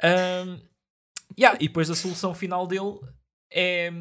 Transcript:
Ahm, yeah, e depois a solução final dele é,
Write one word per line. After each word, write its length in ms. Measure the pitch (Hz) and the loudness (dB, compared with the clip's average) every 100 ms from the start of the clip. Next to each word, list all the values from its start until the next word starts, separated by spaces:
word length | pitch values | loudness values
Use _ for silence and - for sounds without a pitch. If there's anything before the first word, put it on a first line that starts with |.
Ahm, 580 | 165 180 185 180 185 180 - _ _ _ _ - - - | 2 2 0 -4 -6 -12 -18 _ _ _ _ -4 -4 4
yeah, 180 | 240 - | 6 6
e 80 | 151 | 0
depois 220 | 170 160 | 0 0
a 40 | |
solução 400 | 165 185 170 190 | 2 0 -2 -4
final 320 | 170 185 180 185 | -4 -4 -4 -4
dele 340 | 190 202 202 127 - _ _ _ | -4 -4 -8 -16 -20 _ _ _
é, 400 | - 180 175 170 170 | -2 0 0 -4 -8